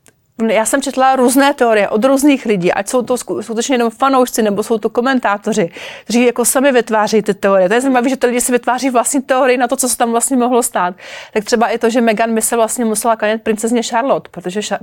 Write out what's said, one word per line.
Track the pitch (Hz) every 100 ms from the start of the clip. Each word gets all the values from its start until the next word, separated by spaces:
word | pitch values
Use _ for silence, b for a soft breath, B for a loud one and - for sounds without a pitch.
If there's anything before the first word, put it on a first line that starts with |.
| _ _ _ - 226
já | 202 220
jsem | 277
četla | 277 254 262 262
různé | 240 254 277
teorie | 285 240 214 196
od | 220 254
různých | 277 294 269 233
lidí, | 208 170
ať | - 202
jsou | 254
to | 233 247
sku-, | - -
skutečně | 214 226 233 254
jenom | 233
fanoušci, | 220 269 269 247 -
nebo | 214 202
jsou | 214 220
to | 220
komentátoři, | 247 240 254 220 202 208 214 165 B B B
kteří | - 226 247
jako | 233 240
sami | 277 277
vytváří | 247 226 214 208 220
ty | 202
teorie. | 196 202 196 180
To | 233
je |
zajímavé, | 269 254 240
že | 254
ty | 247
lidi | 247
si | 240
vytváří | 247 - 254 262
vlastní | 240 220 285
teorii | 254 262 262 254
na | 247
to, | 269
co | 254
se | -
tam | 240
vlastně | 233 233 262
mohlo | 240 240
stát. | 247 214 180 185 B B B
Tak | 220
třeba | 208 233 220
i | 226
to, | 226
že | 240
Meghan | 233 214 226 220
by |
se | - 233
vlastně | 220 - 226
musela | 214 240 220
klanět | 208 220
princezně | 220 220 226 240
Charlotte, | 226 226 262 175 -
protože | - 175 190
ša-, | 208 196